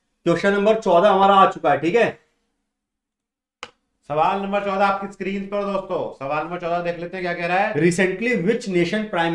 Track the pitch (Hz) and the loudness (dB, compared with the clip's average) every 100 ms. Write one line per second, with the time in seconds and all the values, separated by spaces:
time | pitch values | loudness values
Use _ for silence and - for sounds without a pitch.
0 | _ _ - 170 202 202 202 220 202 170 | _ _ 0 0 2 2 2 2 4 4
1 | 208 190 196 196 180 165 160 139 170 233 | 6 6 6 6 4 2 0 0 2 2
2 | 208 - _ _ _ _ _ _ _ _ | 0 -2 _ _ _ _ _ _ _ _
3 | _ _ _ _ _ _ - _ _ _ | _ _ _ _ _ _ -20 _ _ _
4 | - 147 170 196 196 202 196 196 196 196 | -6 0 0 0 -2 -4 -2 0 0 0
5 | 196 - 196 196 196 202 202 196 190 175 | -6 -8 -6 -6 -4 -4 -2 -4 -4 -4
6 | 117 - 135 151 156 175 170 170 175 170 | -6 -8 -6 -4 -4 -8 -4 -4 -4 -6
7 | 175 185 180 170 170 185 214 180 170 170 | -10 -8 -6 -4 -2 0 0 2 2 2
8 | 185 185 233 226 170 233 196 175 170 214 | 0 0 -2 0 0 -2 -2 -2 0 -2
9 | 214 175 165 | -4 -2 -2